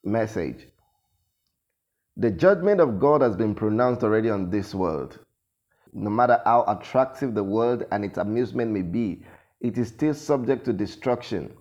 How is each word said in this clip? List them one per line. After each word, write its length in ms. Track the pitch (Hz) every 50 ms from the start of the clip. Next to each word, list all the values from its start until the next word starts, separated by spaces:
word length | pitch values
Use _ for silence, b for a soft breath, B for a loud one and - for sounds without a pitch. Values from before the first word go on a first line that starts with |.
| -
Message. 640 | - 104 113 110 107 - 101 82 67 62 - - - _ _ _ _ _ _ _ _ _ _ _ _ _ _ _ _ _ _ _ _ _ _ _ _ _ _ _ _ _
The 140 | - - 117
judgment 500 | 98 80 - 185 202 180 170 202 208 -
of 200 | 165 135 110 92
God 220 | 110 143 151 151 135
has 120 | 120 104
been 220 | 90 113 107 101
pronounced 480 | - 110 107 107 110 123 127 123 117 120
already 260 | 107 107 110 110 117
on 200 | 107 101 95 90
this 220 | 95 104 95 - -
world. 460 | 98 92 87 78 71 65 67 - - - _ _ _ _ _ _ _ _ _ b b b b _
No 180 | - - 104
matter 300 | 104 113 123 123 120 117 -
how 180 | 107 117 120 120 -
attractive 680 | 107 87 - - - 131 131 131 - - 143 131 110
the 80 | 104 101
world 420 | 98 101 110 117 120 123 117 120 -
and 140 | - 101 104
its 140 | 101 - -
amusement 520 | 87 101 107 117 123 120 - 123 120 113
may 120 | 107 101 92
be, 420 | 85 85 117 117 101 82 82 B B B B B B B B
it 160 | - 123 110
is 120 | 123 120 113
still 260 | - - 151 151 147
subject 500 | 143 - - 147 135 120 113 135 120 -
to 60 | 127 113
destruction. 800 | 95 104 92 - - - 127 123 120 - - 117 90 73 - - -